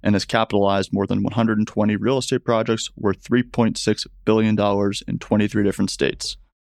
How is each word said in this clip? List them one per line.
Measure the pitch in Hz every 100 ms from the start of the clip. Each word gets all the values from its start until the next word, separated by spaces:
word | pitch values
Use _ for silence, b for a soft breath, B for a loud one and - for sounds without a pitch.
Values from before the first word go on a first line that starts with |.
and | - 101
has | -
capitalized | 113 113 101 98 98 95
more | 101 98
than | 98
one | 101
hundred | 107 113 107
and | 107
twenty | - 107 104
real | 104 135
estate | - 127
projects | - 113 117 110 - -
worth | 104 95
three | - 123
point | 120 - 113 -
six | - 110 - - -
billion | 110 110 107
dollars | 104 101 101 101 -
in | -
twenty-three | - 107 104 107
different | 101 92 101
states. | - 69 - - - _ _